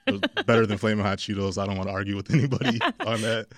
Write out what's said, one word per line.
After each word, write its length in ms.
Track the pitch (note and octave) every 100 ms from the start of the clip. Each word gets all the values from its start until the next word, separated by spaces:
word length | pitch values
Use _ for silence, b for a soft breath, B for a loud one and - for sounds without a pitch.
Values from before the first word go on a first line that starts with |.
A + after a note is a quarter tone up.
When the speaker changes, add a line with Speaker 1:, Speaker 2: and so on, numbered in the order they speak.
| -
Speaker 1:
<laughs> 400 | G3+ - - -
Speaker 2:
better 180 | A#2 A2
than 120 | G2+
Flamin' 260 | A2+ G#2+
Hot 140 | G2+ G2
Cheetos. 400 | - G2 G2 F#2+
I 60 | G2
don't 100 | F#2+
wanna 160 | F#2+
argue 240 | G2 G2+ G2+
with 140 | G2
anybody 480 | D3+ C3+ A#2+ C3 A#2
Speaker 1:
<laughs> 200 | A2+ -
Speaker 2:
on 200 | G#2 A2+
that. 260 | A2 A2+ G#2+